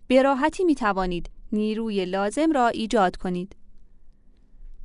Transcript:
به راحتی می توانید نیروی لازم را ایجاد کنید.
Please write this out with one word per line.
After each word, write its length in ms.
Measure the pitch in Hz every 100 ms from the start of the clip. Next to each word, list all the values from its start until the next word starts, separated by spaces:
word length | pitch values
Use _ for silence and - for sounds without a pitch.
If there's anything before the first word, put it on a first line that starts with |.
| -
به 140 | 254
راحتی 420 | 269 254 311 349
می 120 | 359 277
توانید 540 | 220 190 185 175 - - -
نیروی 540 | 208 214 214 226 196 180
لازم 460 | 190 208 277 320
را 160 | 285 233
ایجاد 480 | 220 220 226 185 -
کنید. 400 | 185 180 190 - - - - - - - - - _ - - -